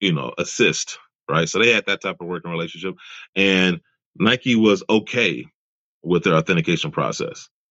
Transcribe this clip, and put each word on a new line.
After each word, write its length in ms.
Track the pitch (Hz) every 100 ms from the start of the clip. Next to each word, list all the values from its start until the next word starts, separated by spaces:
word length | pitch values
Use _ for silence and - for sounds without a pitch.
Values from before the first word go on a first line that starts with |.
you 120 | 98
know, 220 | 76 62 -
assist, 600 | - - 101 - - - _ _ -
right? 180 | 78 82
So 100 | 98
they 120 | 117
had 140 | 110 101
that 160 | 98
type 140 | 95 87
of 60 | 87
working 240 | 87 87
relationship, 440 | 85 85 85 92 90 - - - 95
and 440 | 98 92 92 85 _ _ _ -
Nike 380 | 107 127 131 113
was 260 | 107 98 -
okay 560 | 107 - 123 101 64 - _ _ _ _ _
with 220 | 85 87
their 100 | 95
authentication 560 | 80 80 85 80 82 76
process. 580 | - 67 - - - - _ _